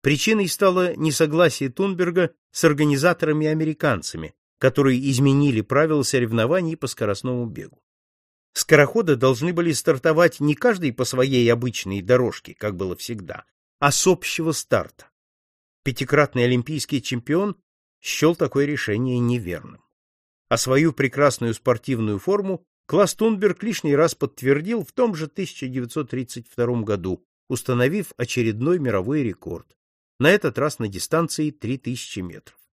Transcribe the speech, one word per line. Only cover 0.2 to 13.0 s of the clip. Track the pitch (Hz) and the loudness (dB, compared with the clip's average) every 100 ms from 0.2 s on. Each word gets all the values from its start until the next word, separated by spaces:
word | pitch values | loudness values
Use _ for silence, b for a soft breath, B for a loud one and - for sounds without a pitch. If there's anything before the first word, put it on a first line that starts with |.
| - 220 185 | 2 0 0
стало | - 196 185 180 - | 2 2 2 0 0
несогласие | 156 139 156 160 170 - 139 | -2 0 0 4 2 2 -6
Тунберга | - 196 180 180 170 175 _ _ | -2 -4 0 0 0 -2 _ _
с | - 165 | 0 2
организаторами-американцами, | 147 151 139 170 165 156 151 151 156 156 151 151 101 - 82 78 _ _ _ | 4 2 2 2 2 -2 0 0 0 -2 -2 -2 -2 -6 -10 -12 _ _ _
которые | 135 127 135 127 139 | 0 4 2 2 0
изменили | 127 139 139 143 110 | 2 4 4 2 0
правила | 101 135 156 151 | 0 0 2 2
соревнований | 131 131 120 117 113 180 165 160 | 0 0 0 0 0 0 -2 -6
по | 131 | -8
скоростному | - 107 98 127 123 120 | -4 -4 -2 -4 -6 -6
бегу. | - 101 _ _ _ _ _ _ _ _ | -10 -16 _ _ _ _ _ _ _ _
Скороходы | - - 151 143 226 180 127 | -8 4 6 6 2 2 4
должны | 131 120 165 | 4 2 -2
были | 170 170 | -2 -2
стартовать | 135 - 135 165 156 175 - | 0 0 0 2 4 2 2
не | 147 147 | -2 2
каждый | 240 196 156 | 0 0 -4
по | 117 127 | -2 -4
своей | 127 135 127 117 | 0 2 4 4
обычной | 117 123 - 95 98 | 2 -2 -6 -6 -6
дорожке, | 90 123 117 - - | 2 2 2 -4 -16
как | - 104 90 | -8 -8 -4
было | 92 | -6
всегда, | 87 | -6